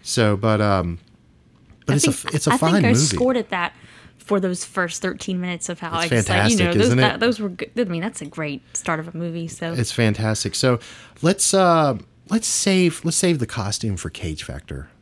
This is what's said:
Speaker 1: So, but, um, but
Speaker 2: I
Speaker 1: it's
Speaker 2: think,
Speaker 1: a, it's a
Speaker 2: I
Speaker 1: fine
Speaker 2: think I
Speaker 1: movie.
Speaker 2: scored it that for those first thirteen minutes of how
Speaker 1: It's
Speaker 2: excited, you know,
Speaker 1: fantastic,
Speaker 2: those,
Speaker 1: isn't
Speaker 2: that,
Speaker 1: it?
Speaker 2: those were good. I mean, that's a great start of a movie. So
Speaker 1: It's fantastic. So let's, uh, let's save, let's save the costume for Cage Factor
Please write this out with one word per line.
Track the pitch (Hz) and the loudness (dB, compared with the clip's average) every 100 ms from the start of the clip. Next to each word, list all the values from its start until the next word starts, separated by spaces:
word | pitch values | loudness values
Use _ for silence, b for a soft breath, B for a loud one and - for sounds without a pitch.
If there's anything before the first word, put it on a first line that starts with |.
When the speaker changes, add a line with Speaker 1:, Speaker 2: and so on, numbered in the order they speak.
Speaker 1:
So, | - - 110 101 | -4 2 2 2
but, | 110 107 | 2 2
um, | 104 98 85 85 _ _ _ _ _ _ _ - - | 2 2 0 -6 _ _ _ _ _ _ _ -12 0
but | |
Speaker 2:
I | - | 2
Speaker 1:
it's | |
Speaker 2:
think, | 311 277 - | 2 0 -4
Speaker 1:
a, | 147 | -2
it's | - | 0
a | |
Speaker 2:
I | 247 | 2
Speaker 1:
fine | 160 | 4
Speaker 2:
think | 196 | 4
I | - | 4
Speaker 1:
movie. | 120 | 4
Speaker 2:
scored | 151 - 247 247 | 2 2 0 0
it | - | -2
that | 185 170 - B B B B | -4 -6 -8 B B B B
for | - 208 | -2 -2
those | 185 180 | 0 -4
first | - - 175 - | -6 -4 -4 -4
thirteen | 185 - - 185 | -6 -6 -6 -6
minutes | 180 175 - | -4 -6 -8
of | 175 | -8
how | 165 165 | -6 -4
Speaker 1:
It's | 165 | 0
Speaker 2:
excited, | 120 92 90 101 | 0 2 2 4
you | 226 | 4
know, | 180 | 4
Speaker 1:
fantastic, | 104 | 4
Speaker 2:
those, | - | 4
Speaker 1:
isn't | - | 4
Speaker 2:
that, | 214 - | 4 4
Speaker 1:
it? | |
Speaker 2:
those | 233 226 | 0 0
were | 208 | -4
good. | 180 - 226 | -6 -8 -4
I | |
mean, | 220 170 | -2 -2
that's | 196 - | -6 -8
a | 147 | -12
great | - 151 139 _ - | -8 -6 -8 _ -10
start | - 160 | -4 -4
of | 165 | -4
a | 165 | -8
movie. | 170 165 165 | -6 -6 -8
So | - 165 | -8 -6
Speaker 1:
It's | 165 117 | -2 -2
fantastic. | - 113 104 110 110 104 | 2 2 2 -2 -2 -4
So | - 131 120 B B B - | 0 2 0 B B B -2
let's, | 160 190 - | 0 2 2
uh, | 190 185 165 147 113 - _ - | 4 4 4 4 0 -8 _ -4
let's | 220 - | -2 0
save, | - - 190 180 - | -2 2 4 2 0
let's | 170 - | -4 0
save | 185 160 | 2 0
the | 117 | -2
costume | - 101 - 113 92 | -4 -4 -4 -4 -4
for | 87 | -6
Cage | - 87 76 | -8 -8 -8
Factor | - 69 - 67 69 _ | -10 -12 -10 -12 -12 _